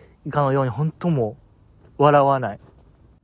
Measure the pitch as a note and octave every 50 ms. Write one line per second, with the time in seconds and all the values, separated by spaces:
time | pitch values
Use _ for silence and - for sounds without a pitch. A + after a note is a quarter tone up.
0 | - - _ _ _ D3+ C#3+ D3 C#3+ C3+ C3+ C#3 C3+ B2+ G#2+ B2+ D3+ D#3+ - -
1 | - F3+ E3 C#3 A#2 G#2+ G2+ - - _ _ _ _ _ _ _ - - _ -
2 | C#3+ D3 D3 D3 C#3 C#3 C#3 C3 B2+ G#2 G2+ - - - _ _ _ _ _ _
3 | _ _ _ _